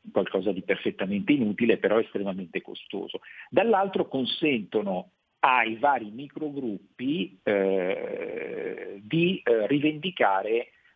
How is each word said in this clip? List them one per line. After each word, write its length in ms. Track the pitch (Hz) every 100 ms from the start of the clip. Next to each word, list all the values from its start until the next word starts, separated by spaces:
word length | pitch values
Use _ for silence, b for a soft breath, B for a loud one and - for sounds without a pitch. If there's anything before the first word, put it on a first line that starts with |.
| -
qualcosa 420 | 107 92 98 98
di 100 | 95
perfettamente 720 | - 95 107 - 98 101 101
inutile, 460 | 147 107 95 117 95
però 200 | 98 107
estremamente 640 | 107 - 101 92 87 95
costoso. 580 | - - - 98 87 - B B B
Dall'altro 580 | 180 220 196 196 190 170
consentono 1000 | 135 123 - 156 123 95 110 101 92 - _ _ _
ai 360 | 139 127 113 113
vari 340 | 143 131 107
microgruppi, 1300 | 113 147 - 151 139 123 98 - - 127 170 180 -
eh, 1600 | - 101 98 95 90 80 - - - - - - - - 95 98
di, 380 | 104 160 175 190
eh, 220 | - 113 104
rivendicare, 1000 | 143 151 156 185 - 107 95 104 117 120 b b